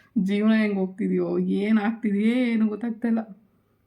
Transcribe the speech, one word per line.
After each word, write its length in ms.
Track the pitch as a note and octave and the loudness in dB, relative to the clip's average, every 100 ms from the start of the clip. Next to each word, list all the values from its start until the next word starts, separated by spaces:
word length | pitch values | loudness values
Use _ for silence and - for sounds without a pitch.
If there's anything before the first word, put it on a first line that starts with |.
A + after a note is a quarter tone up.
| _ A3+ | _ -2
ಜೀವನ 340 | F#3+ G3+ G#3+ | 0 2 2
ಹೆಂಗೆ 240 | A3 G#3 G3 | 2 2 0
ಹೋಗ್ತಿದ್ಯೋ, 600 | F#3 F#3+ F#3+ F#3 F3 F3 | -4 -2 -2 0 0 -2
ಏನು 440 | F#3 F#3+ G#3 A3 | 0 0 2 2
ಆಗ್ತಿದೆಯೋ 640 | G#3 A3+ G#3+ G3+ A3 B3+ | 0 -2 -2 0 2 2
ಏನು 220 | A#3+ A3+ G#3+ | 0 2 0
ಗೊತ್ತಾಗ್ತಾಯಿಲ್ಲ. 520 | G#3 A#3+ A3+ A#3 A3+ A3 - _ _ _ _ | -2 -6 -4 -2 -2 -4 -14 _ _ _ _